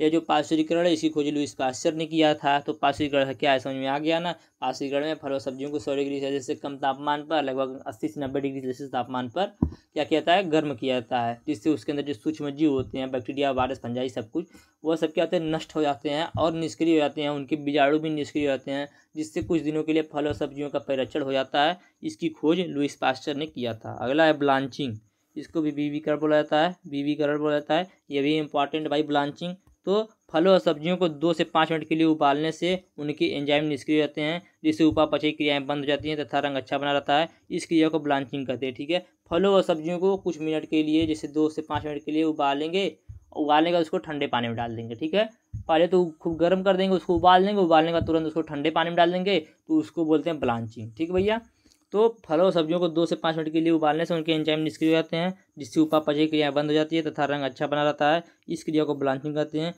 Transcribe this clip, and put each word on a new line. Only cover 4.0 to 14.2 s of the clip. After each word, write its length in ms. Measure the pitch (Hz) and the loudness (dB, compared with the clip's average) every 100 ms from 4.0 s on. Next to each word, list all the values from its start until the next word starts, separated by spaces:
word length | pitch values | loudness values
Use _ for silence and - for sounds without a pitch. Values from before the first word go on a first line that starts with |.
| 156 165 | 0 -2
ना? 120 | 175 165 _ - | -2 -8 _ -8
पाश्चुरीकरण 440 | 131 123 139 139 | -6 -4 -2 -2
में 100 | 151 | -2
फल 180 | 147 143 | -4 -4
और 60 | 139 | -4
सब्जियों 320 | 135 131 143 | -4 -8 -6
को 80 | 147 | -6
सौ 160 | 147 139 | -4 -2
डिग्री 240 | 139 139 | -2 -2
सेल्सियस 260 | 135 139 127 | -2 -4 -4
से 80 | |
कम 220 | 139 143 139 | -6 -6 -4
तापमान 460 | 143 143 147 147 | -2 -2 -2 -2
पर, 200 | 147 160 | -2 -2
लगभग 400 | 135 131 131 135 - | -2 -2 -4 -6 -12
अस्सी 220 | 117 151 | -8 -6
से 120 | 151 | -6
नब्बे 200 | 135 143 | -4 -4
डिग्री 200 | 139 135 | -4 -6
सेल्सियस 320 | 131 127 139 | -8 -8 -6
तापमान 360 | 131 120 127 127 | -6 -4 -6 -4
पर 180 | 170 202 - | -4 -4 -2
क्या 400 | - - _ 156 | -4 -4 _ -6
किया 160 | 143 151 | 0 0
जाता 140 | 156 | 4
है, 160 | 185 180 | 2 4
गर्म 240 | 156 151 | 0 0
किया 260 | 123 135 127 | -4 -2 -2
जाता 200 | 117 127 | -2 -2
है, 200 | 117 117 - | -2 -4 -6
जिससे 240 | 143 160 | -4 0
उसके 220 | 147 - | -2 -2
अंदर 100 | 143 | -6
जो 120 | 143 | -4
सूक्ष्म 360 | 139 156 156 147 | -4 -4 -4 -6
जीव 220 | 139 156 | 0 2
होते 260 | 135 127 135 | 2 -2 -6
हैं, 120 | 131 | -4
बैक्टीरिया, 400 | 131 123 139 139 | -4 -4 -2 0
वायरस, 280 | 127 127 131 | 0 -2 -2
फंजाई, 300 | 120 123 127 | -6 -4 -4
सब 220 | 127 | -6